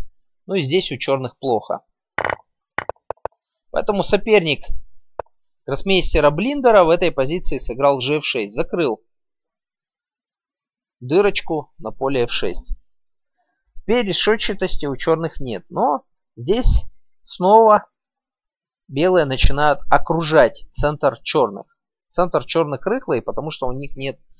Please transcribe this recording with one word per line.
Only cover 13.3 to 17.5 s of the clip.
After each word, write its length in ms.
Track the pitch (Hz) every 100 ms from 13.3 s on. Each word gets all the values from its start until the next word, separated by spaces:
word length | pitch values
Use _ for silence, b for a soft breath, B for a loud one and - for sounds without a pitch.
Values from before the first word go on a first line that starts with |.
| _ _ _ _ -
Теперь 300 | - 240 202
решетчатости 800 | 165 - 220 - 196 185 - 147
у 100 | 127
черных 440 | - 160 165 -
нет. 260 | 131 113 -
Но 360 | 175 254 277 - _ _ -
здесь 480 | 123 226 254 - - - - _
снова 680 | - - 180